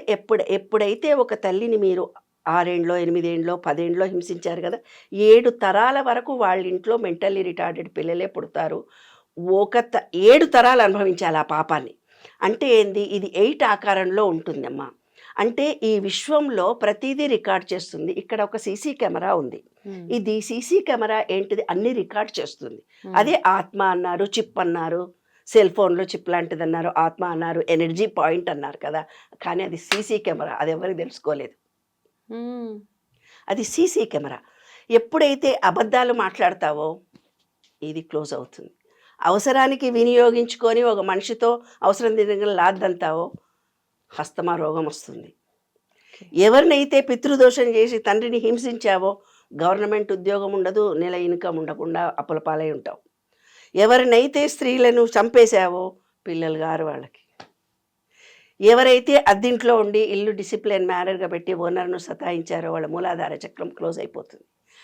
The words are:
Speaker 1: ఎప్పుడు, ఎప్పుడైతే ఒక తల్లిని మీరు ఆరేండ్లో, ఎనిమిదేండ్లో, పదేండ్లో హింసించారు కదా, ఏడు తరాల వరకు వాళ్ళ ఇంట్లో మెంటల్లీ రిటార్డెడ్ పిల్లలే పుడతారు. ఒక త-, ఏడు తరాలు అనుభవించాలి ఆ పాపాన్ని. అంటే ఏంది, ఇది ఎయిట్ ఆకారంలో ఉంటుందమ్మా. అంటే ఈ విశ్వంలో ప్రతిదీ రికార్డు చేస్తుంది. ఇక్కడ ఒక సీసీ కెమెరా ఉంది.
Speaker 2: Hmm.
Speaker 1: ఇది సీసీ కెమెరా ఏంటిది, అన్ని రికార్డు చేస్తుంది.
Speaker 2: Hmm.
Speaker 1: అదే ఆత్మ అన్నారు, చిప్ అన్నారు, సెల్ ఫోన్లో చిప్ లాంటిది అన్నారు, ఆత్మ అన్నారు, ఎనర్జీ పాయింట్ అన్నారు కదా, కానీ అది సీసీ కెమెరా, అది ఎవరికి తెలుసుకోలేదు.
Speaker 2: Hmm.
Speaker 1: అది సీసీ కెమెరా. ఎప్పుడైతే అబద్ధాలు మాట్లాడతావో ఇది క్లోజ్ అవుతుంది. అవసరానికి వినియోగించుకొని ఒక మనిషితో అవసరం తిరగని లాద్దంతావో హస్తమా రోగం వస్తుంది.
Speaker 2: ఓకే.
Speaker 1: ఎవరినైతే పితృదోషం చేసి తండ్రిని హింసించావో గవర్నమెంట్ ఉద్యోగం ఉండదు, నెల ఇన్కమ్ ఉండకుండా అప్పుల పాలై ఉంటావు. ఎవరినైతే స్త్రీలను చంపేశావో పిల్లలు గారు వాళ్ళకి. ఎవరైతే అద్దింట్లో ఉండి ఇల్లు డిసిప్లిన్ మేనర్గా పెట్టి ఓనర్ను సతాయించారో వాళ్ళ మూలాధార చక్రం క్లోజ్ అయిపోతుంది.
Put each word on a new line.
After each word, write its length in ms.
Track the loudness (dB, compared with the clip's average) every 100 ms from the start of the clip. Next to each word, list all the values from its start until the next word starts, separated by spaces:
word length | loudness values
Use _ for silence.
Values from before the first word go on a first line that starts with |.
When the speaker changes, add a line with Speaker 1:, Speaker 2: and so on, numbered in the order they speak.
| -2
Speaker 1:
ఎప్పుడు, 340 | -4 0 -2 0
ఎప్పుడైతే 640 | -4 -2 -2 0 -2 0
ఒక 200 | 0 0
తల్లిని 440 | -2 -4 -2 -2 0
మీరు 320 | 0 0 -4 -10 _ _ -2
ఆరేండ్లో, 500 | 0 0 -2 -2 -2
ఎనిమిదేండ్లో, 580 | 0 -2 -2 -2 -4 -4
పదేండ్లో 500 | -4 -4 -2 -2 -2
హింసించారు 560 | -4 -8 -8 -8 -6
కదా, 160 | -6 -8 -12 -20 _
ఏడు 360 | 2 8 8 8
తరాల 520 | 2 2 2 2 2
వరకు 320 | 0 -2 -4
వాళ్ళ 340 | -2 0 0 -2
ఇంట్లో 300 | -4 -2 -2
మెంటల్లీ 460 | -2 -4 -2 -2
రిటార్డెడ్ 460 | -4 -6 -6 -8 -10 -8
పిల్లలే 280 | -6 -4 -6
పుడతారు. 600 | -8 -8 -6 -6 -6 -12 _ _ _ _ -10 0
ఒక 300 | 2 2 0
త-, 280 | 0 -4 -4 4
ఏడు 300 | 8 8 6
తరాలు 360 | 4 6 6
అనుభవించాలి 560 | 4 2 -2 -2 -2 -2
ఆ 40 |
పాపాన్ని. 520 | -2 -2 -2 -4 -6 -16 _ _ -20 _
అంటే 260 | -4 -2 4
ఏంది, 340 | 4 4 0
ఇది 320 | -4 -6 -4 0
ఎయిట్ 280 | 0 2
ఆకారంలో 640 | 0 0 0 0 0 0 0
ఉంటుందమ్మా. 640 | -2 -6 -8 -8 -10 -14 -18 _ _ -12 -4
అంటే 400 | -2 -2 -4 -2
ఈ 160 | -2 -2
విశ్వంలో 720 | -2 -6 -2 0 0 -2 -2
ప్రతిదీ 540 | -2 -2 -2 -4 -4 -2
రికార్డు 460 | -2 -2 -4 -4
చేస్తుంది. 380 | -10 -10 -10 -8
ఇక్కడ 300 | -8 -8 -6
ఒక 160 | -4 -6
సీసీ 360 | -8 -8 -8
కెమెరా 420 | -4 -4 -2 -2 -2
ఉంది. 280 | -4 -10 -18 _ -18
Speaker 2:
Hmm. 260 | -16 -6
Speaker 1:
ఇది 280 | -4 -2 -4
సీసీ 380 | -6 -10 -2 0
కెమెరా 460 | 0 -2 -2 -2 -2
ఏంటిది, 340 | -4 -4 -4 -4
అన్ని 240 | -2 -2
రికార్డు 480 | -2 -4 -6 -8 -8
చేస్తుంది. 420 | -10 -12 -18 -18 _ _ -4
Speaker 2:
Hmm. 120 | 0
Speaker 1:
అదే 260 | 2 2 2
ఆత్మ 380 | 0 -2 -2
అన్నారు, 420 | 0 0 -4 -4 -4
చిప్ 340 | -4 -6 -4
అన్నారు, 540 | -4 -4 -4 -6 -6 _ _ _ 2
సెల్ 220 | 4 4
ఫోన్లో 340 | 4 0 0
చిప్ 260 | -4 -8 -4
లాంటిది 340 | -4 -4 -6
అన్నారు, 280 | -4 -4 -2 -2
ఆత్మ 280 | -2 -2 -6
అన్నారు, 380 | -4 -4 -4 -2
ఎనర్జీ 360 | 0 0 -2 -4
పాయింట్ 440 | 0 -2 -2 -4
అన్నారు 280 | -8 -10 -10
కదా, 280 | -8 -8 -10 -16 _ -14
కానీ 220 | -8 -6
అది 140 | -6 -10
సీసీ 400 | -6 -6 -4 -4
కెమెరా, 400 | -4 -6 -6 -4
అది 120 | -4
ఎవరికి 260 | -4 -6 -8
తెలుసుకోలేదు. 560 | -10 -8 -6 -6 -8 -18 _ _ _ _ _ _ -18
Speaker 2:
Hmm. 460 | -14 -12 -12 -14 -16 -20 _ _ _ _ _ -6
Speaker 1:
అది 140 | -6
సీసీ 420 | -4 0 0 0 -4
కెమెరా. 340 | -4 -8 -12 _ _ _ -20 0
ఎప్పుడైతే 680 | 0 2 2 2 2 0 0
అబద్ధాలు 500 | 0 0 0 2 2
మాట్లాడతావో 880 | 0 -2 0 -2 0 -4 -2 -6 -8 _ _ _ _ _ _ _ _
ఇది 180 | -12 -12
క్లోజ్ 320 | -8 -8 -8
అవుతుంది. 380 | -10 -12 -18 -20 _ _ _ _ -4
అవసరానికి 680 | 0 2 2 4 2 2 0
వినియోగించుకొని 920 | 2 4 6 6 4 0 0 0 2
ఒక 160 | 2 2
మనిషితో 600 | 0 -4 -4 0 0 0 -4 _
అవసరం 320 | 2 2 0 0
తిరగని 300 | 0 0 -2
లాద్దంతావో 880 | 2 2 2 -2 -4 -4 -4 -6 -10 _ _ _ _ _ _ _ -12
హస్తమా 360 | -10 -6 -4 -2
రోగం 300 | -2 -4 -6
వస్తుంది. 340 | -8 -16 -20
Speaker 2:
ఓకే. 1080 | -20 _ _ _ _ _ _ _ _ -20 -6
Speaker 1:
ఎవరినైతే 680 | 4 6 8 8 4 4 2
పితృదోషం 640 | 2 0 0 6 6 6
చేసి 340 | 2 4 2 0
తండ్రిని 400 | 0 0 0 0
హింసించావో 840 | 0 0 -2 -4 0 2 0 -4 _ _ _ -2
గవర్నమెంట్ 480 | 0 0 0 -2 -2
ఉద్యోగం 420 | -4 -2 -2 -2
ఉండదు, 400 | -2 -2 0 0
నెల 220 | 0 -4 -4
ఇన్కమ్ 440 | -2 -4 -4 -6
ఉండకుండా 540 | -8 -8 -6 -4 -4 -6
అప్పుల 180 | -6 -6
పాలై 340 | -4 -4 -4
ఉంటావు. 260 | -8 -10 -16 _ _ _ _ _ _ _ 2
ఎవరినైతే 720 | 6 6 6 4 4 2 -2
స్త్రీలను 540 | -2 -2 4 4 6
చంపేశావో 920 | 4 2 4 6 8 6 2 -2 -6 -10 _ _ -10
పిల్లలు 300 | -6 -4 -4
గారు 280 | -4 -4 -6
వాళ్ళకి. 600 | -8 -12 _ _ -20 -20 _ _ _ _ _ _ _ _ _ _ 2
ఎవరైతే 640 | 6 6 6 4 4 4 4
అద్దింట్లో 500 | 2 2 0 2 2
ఉండి 220 | 2 0
ఇల్లు 320 | 0 -2 -4
డిసిప్లిన్ 560 | -4 -6 -6 -2 -2 -2
మేనర్గా 400 | -2 -4 -4 -6
పెట్టి 260 | -6 -6
ఓనర్ను 440 | -6 -4 -4 -4 -8
సతాయించారో 760 | -10 -10 -8 -6 -6 -8 -6
వాళ్ళ 160 | -6 -6
మూలాధార 460 | -6 -6 -6 -8
చక్రం 360 | -10 -14 -14 -14
క్లోజ్ 300 | -8 -8 -8
అయిపోతుంది. 440 | -10 -14 -18 -20 _ _ _ _